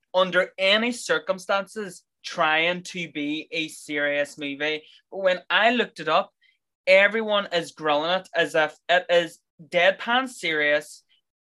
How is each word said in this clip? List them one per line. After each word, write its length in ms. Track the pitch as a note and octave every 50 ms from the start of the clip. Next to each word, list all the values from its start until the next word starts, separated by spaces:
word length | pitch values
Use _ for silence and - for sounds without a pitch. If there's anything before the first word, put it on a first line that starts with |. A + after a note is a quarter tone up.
| _ _ -
under 360 | F#3 F#3 F#3 - F#3 F#3 - -
any 360 | - F#3+ F#3+ G3+ A3 A3+ B3
circumstances, 1080 | A#3+ - - - E3 D#3 - - F#3 F#3 - - G3+ G3 F#3+ - - A3 G#3 F#3 F3 - - _ _ _ -
trying 580 | - - F3+ E3 D#3 D#3 D#3+ E3 F3 F3+ F3+
to 280 | F3+ - - F3+ E3+ D3+
be 360 | - D3+ D3 D3 D3+ D#3 - -
a 160 | D#3+ E3 D#3 D3+
serious 720 | - - - - D3 D3 D3 C#3+ C#3+ C#3+ C#3+ C#3+ - D3+
movie. 440 | D3 C#3+ C#3 C#3 D3 D3+ D#3 D3+ - - - _ _ _
But 80 | - F#3+
when 220 | F#3+ F#3 F3+ F3+ - -
I 200 | E3+ F#3+ G#3+ A#3
looked 280 | B3 A#3 G#3 - - -
it 80 | D#3 D#3
up, 240 | D#3 F#3 G3 - _ _ _ _ _ _ _ _ _ _ _
everyone 640 | F3+ F#3+ F#3+ G3+ G3+ G#3 A3+ A3 G#3 G#3 G3+ G3 -
is 200 | F3 E3+ D#3+ C#3+
grilling 380 | - - D#3 D3+ D3 D3 D#3 E3+
it 180 | F#3 F#3 F3+ - -
as 200 | E3+ E3 D3 D#3+
if 200 | D#3+ D3+ D3 - _ _ -
it 160 | F3 F3+ F3+ -
is 280 | F3 F3 F3 D#3 - - _ _ _ -
deadpan 680 | D#3+ - - E3+ F3 F#3+ F#3 - - A#3 A#3+ B3+ C4 C4
serious. 760 | - - F#3 E3 D#3+ D3+ D3 D3 D3 D3+ D3+ - - - _ _ _ _ _ _ _ _ _ _